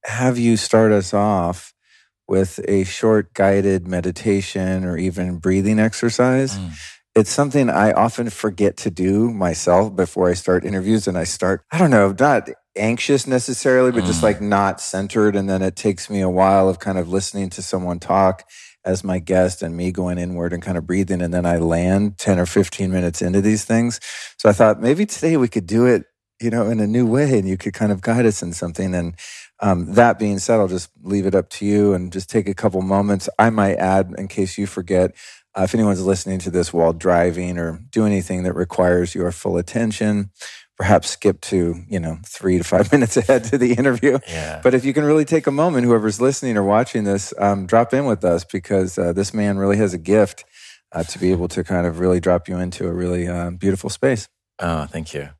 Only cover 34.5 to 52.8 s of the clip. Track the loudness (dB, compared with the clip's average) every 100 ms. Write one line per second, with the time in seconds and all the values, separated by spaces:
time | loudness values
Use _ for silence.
34.5 | -4 -6 -8 -2 0 0 -2 -20 -20 _
35.5 | -4 0 2 2 2 0 0 -2 -6 -2
36.5 | -2 0 2 2 2 2 2 2 0 -6
37.5 | -4 -6 -8 -4 0 2 0 -2 -4 -2
38.5 | -2 -4 0 2 4 0 -2 -4 -4 -4
39.5 | -4 -4 -4 -4 -2 -2 -2 -4 _ -20
40.5 | -20 _ _ 4 4 2 0 0 0 -2
41.5 | 0 0 -4 -6 -6 -6 -8 -14 -6 0
42.5 | 0 2 2 4 4 4 0 2 2 2
43.5 | 0 2 2 2 2 2 0 -4 -10 -10
44.5 | 0 2 4 2 0 2 2 4 2 2
45.5 | 0 2 2 4 4 2 0 0 0 -2
46.5 | 0 2 2 2 -2 -2 -2 -4 -2 0
47.5 | 0 2 2 2 0 0 0 0 0 -2
48.5 | -10 -2 0 0 -2 -2 -2 -2 -2 -2
49.5 | 0 0 2 0 -2 2 2 2 -2 -20
50.5 | -20 -20 -20 _ -8 -8 -2 0 0 -2
51.5 | -6 -4 -2 -2 0 0 2 2 0 0
52.5 | -6 -6 -6